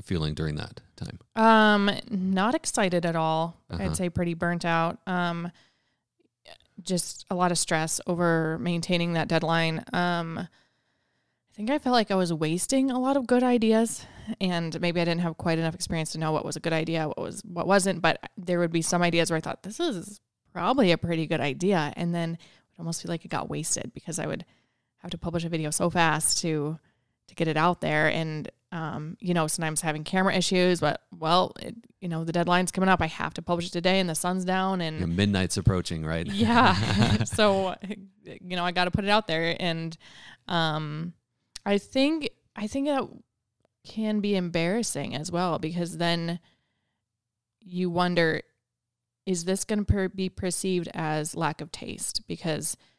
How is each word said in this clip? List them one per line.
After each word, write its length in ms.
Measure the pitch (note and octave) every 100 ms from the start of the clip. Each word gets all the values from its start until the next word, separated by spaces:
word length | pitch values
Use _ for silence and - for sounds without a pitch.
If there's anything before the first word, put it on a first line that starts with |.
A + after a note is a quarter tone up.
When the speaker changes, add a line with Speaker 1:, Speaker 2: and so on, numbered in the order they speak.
Speaker 1:
feeling 320 | - F2 D#2
during 220 | D2+ D#2 D2+
that 240 | - - _ -
time? 240 | - - _ A3
Speaker 2:
Um, 560 | A3 A3 G#3+ G#3 G3+ - -
not 460 | G3 F#3+ F#3 G#3+ D#4+
excited 500 | - - F#3+ F3 E3+
at 100 | E3
all. 420 | D#3+ D#3+ E3+ - -
Speaker 1:
Uh-huh. 140 | F#3
Speaker 2:
I'd 140 | F#3+ D#3+
say 120 | F3+
pretty 240 | F#3 E3+ E3
burnt 280 | F3 E3+
out. 360 | E3+ E3 E3 - -
Um, 460 | F3+ F3 E3+ F3 - _ _ _ _ _ _ _ _ - - _ -
just 440 | F3 F3 - - -
a 60 | F3+
lot 160 | F3+
of 60 | E3+
stress 420 | - D#3+ D#3+ - -
over 500 | E3+ F3 E3 D#3+ D#3+
maintaining 540 | F3+ E3+ E3 F3 E3+
that 140 | E3 -
deadline. 560 | E3 D#3+ E3 E3 D#3+ -
Um, 440 | F3 F3 E3+ E3 E3
I 1120 | F3+ _ _ _ _ _ _ _ _ _ _ -
think 140 | G#3+
I 80 | D4
felt 140 | B3+
like 180 | B3 G#3
I 40 | F#3+
was 160 | F3
wasting 600 | D#3 D#3 F3 - C4+ C4+
a 80 | B3+
lot 180 | B3+ C#4
of 80 | A#3
good 160 | B3
ideas, 640 | B3+ B3 A3 A3 A3+ - - - - -
and 400 | F#3 E3+ E3 D#3+
maybe 220 | F3 F3
I 40 | E3+
didn't 160 | E3+
have 160 | E3+ D#3
quite 200 | E3+ E3
enough 140 | E3
experience 380 | E3+ - E3 D#3
to 60 | D#3+
know 120 | D#3
what 140 | D#3 -
was 100 | -
a 40 |
good 140 | E3
idea, 340 | D#3+ D#3+ E3 D#3
what 100 | -
was, 220 | - F#3
what 240 | - F3 E3
wasn't, 340 | G3 F#3+ E3+
but 180 | E3 - - -
there 220 | F3+ F3
would 120 | E3+
be 100 | E3
some 180 | D#3+ F3
ideas 280 | F3 E3 E3
where 60 | D#3+
I 40 |
thought, 220 | - -
"This 160 | G3 A3+
is 420 | E4+ F3+ G3 G3+ _ _ _
probably 380 | F3+ F3+ C#4 F#3
a 60 | D#3+
pretty 280 | F3 E3 D#3
good 140 | D#3+
idea," 500 | C#3+ C#3 F3+ F3+ D3 -
and 160 | E3+ E3+
then 180 | E3 E3+
it 40 | - _ _ -
would 60 |
almost 180 | E3 E3
feel 80 | F3
like 160 | E3 -
it 40 |
got 200 | D3+ -
wasted 420 | D3 D#3+ - -
because 260 | - - D#3+
I 80 | D3+
would 180 | F3+ - _ _ _ _ _
have 120 | F3+
to 60 | E3+
publish 260 | E3+ E3 E3
a 40 |
video 220 | E3 D3+
so 180 | - F3
fast 480 | F3 E3 D3+ - -
to, 340 | E3+ D#3 D3 D#3+ _ _ _ _ _
to 80 | -
get 120 | D#3+
it 100 | D3+
out 240 | E3+ F3
there, 280 | D#3 D3+ D#3
and, 380 | - D#3+ D#3 - _ -
um, 460 | E3+ D#3 D3 D3+ -
you 140 | F3
know, 140 | F3 D#3
sometimes 340 | - D#3+ D#3
having 220 | D#3+ D3+
camera 320 | D#3 F#3 F#3+ F#3+
issues, 440 | - F#3 F3+ E3+
but, 220 | D3 - _
well, 420 | E3+ D#3+ F3+ - -
it, 160 | - A#3 - -
you 60 | F3+
know, 160 | D#3+
the 80 | E3
deadline's 400 | E3+ E3+ F3+ F3+
coming 160 | - F#3+
up. 120 | F#3
I 60 | D#3+
have 260 | - D#3 -
to 60 |
publish 260 | E3+ F3 F3
it 40 |
today, 260 | F3 F3+ F#3+
and 80 | F3+
the 60 | D#3+
sun's 300 | F3+ F#3 F3+
down, 340 | F#3 F#3+ F#3+
and 180 | D#3+ D#3
Speaker 1:
Yeah, 60 | E2+
midnight's 500 | F2 G#2 G2 F#2 -
approaching, 480 | F2 F#2 - E2 D#2
right? 200 | E2 -
Speaker 2:
Yeah. 480 | G3+ A3 A#3+ A#3 - - G3+ A#3 G#3
<laughs> 60 |
Speaker 1:
<laughs> 20 | G#3+
Speaker 2:
So, 500 | - G#3+ G3 F#3+ - F#3 G3 F#3+ _
you 320 | - - F3+ F3+
know, 80 |
I 80 | F3
gotta 200 | F3+ F3+
put 120 | G#3+
it 60 | G3+
out 160 | G#3+ G#3+
there, 280 | D#3+ E3 -
and, 380 | F3 E3 E3 E3 - - - - -
um, 640 | E3+ D#3+ D3+ D3+ D#3 F3 - _ _ _ - G3+
I 120 | G3+
think, 500 | - C4 C#4+ D#4+ C#4+ _ _ -
I 100 | G#3+
think 200 | C#4 C#4+
that 200 | C4+ - - _ _ _ _ _ _ -
can 360 | A3 G#3+ G#3+
be 140 | G3+ F#3+
embarrassing 760 | F3 E3+ E3+ A3+ - C#3+ C#3 C3+
as 140 | E3
well, 280 | F3 F3+ D#3
because 380 | D#3+ F3 E3+ D#3+
then 420 | E3+ E3+ E3+ E3+ _ _ _ _ _ _ _ _ _ _ _ _
you 280 | G3 F3+ F3+
wonder, 520 | F3 F3+ F3 D#3+ D#3 - _ _ _ _ _ _ _ -
is 200 | F3+ E3+
this 180 | G3 -
gonna 180 | G#3
per-, 260 | G3 G#3 F#3+
be 200 | F#3+ F#3
perceived 580 | - F#3 F3 F#3+ F3+ E3
as 420 | - D#3 D#3 D3+ E3+
lack 260 | D#3 D#3+
of 100 | D3
taste? 540 | - - - - - -
Because 500 | E3 E3 D3+ D3+ - _